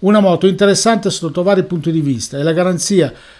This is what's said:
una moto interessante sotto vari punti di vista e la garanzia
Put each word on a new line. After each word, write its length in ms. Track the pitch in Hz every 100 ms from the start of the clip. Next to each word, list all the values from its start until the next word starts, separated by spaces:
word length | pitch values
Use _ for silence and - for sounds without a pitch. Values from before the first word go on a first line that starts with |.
una 200 | 185 214
moto 280 | 190 170 190
interessante 600 | 185 202 196 226 226 196
sotto 360 | 165 165 160
vari 180 | 180 196
punti 300 | 185 175 160
di 80 | 160
vista 360 | 143 120 - 139
e 60 |
la 100 | 156
garanzia 600 | 165 180 175 - 196 139 - - -